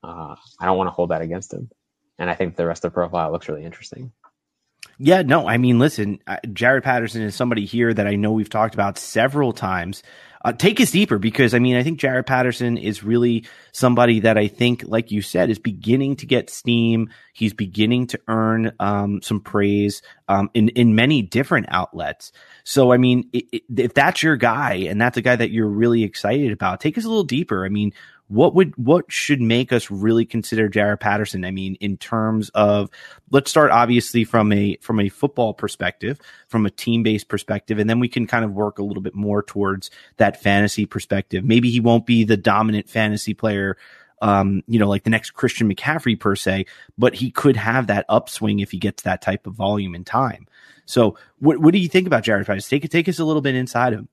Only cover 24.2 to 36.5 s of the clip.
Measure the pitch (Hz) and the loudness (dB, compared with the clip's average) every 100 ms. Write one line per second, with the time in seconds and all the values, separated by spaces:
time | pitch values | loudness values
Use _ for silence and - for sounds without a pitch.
24.2 | 160 143 117 113 139 95 90 101 120 123 | 0 2 2 0 -2 -2 -2 0 0 2
25.2 | 117 123 113 113 107 101 120 117 104 - | 0 2 0 0 -2 2 2 4 0 -2
26.2 | 101 131 139 107 95 92 151 240 226 226 | -2 0 0 -2 -4 -2 -4 -4 -2 -2
27.2 | 165 127 175 95 95 104 104 - - _ | 0 -2 -2 -4 -2 -2 -2 -4 -20 _
28.2 | _ 101 165 165 175 - 120 175 - - | _ 2 4 4 2 0 2 2 2 -6
29.2 | - 143 117 117 127 120 - 101 107 113 | -2 0 2 2 2 0 -2 -2 2 2
30.2 | 113 120 101 110 107 104 101 104 107 104 | 2 -4 -4 0 0 2 0 0 -2 -2
31.2 | 107 95 90 95 95 95 104 92 - 113 | -4 -6 -6 -6 -8 -6 -6 -8 -6 -4
32.2 | 110 110 104 104 104 104 98 - - - | -2 -2 -2 2 2 2 -2 -10 -20 -20
33.2 | _ 135 139 160 151 117 120 120 - 120 | _ 0 2 4 4 4 4 2 2 -2
34.2 | 110 117 107 101 101 - - 110 101 - | 2 2 2 2 0 -4 -4 -2 -2 -2
35.2 | 147 - 113 104 104 - 90 - 104 143 | -4 0 -2 -2 -8 -4 -6 -4 -10 -10
36.2 | - - _ | -14 -20 _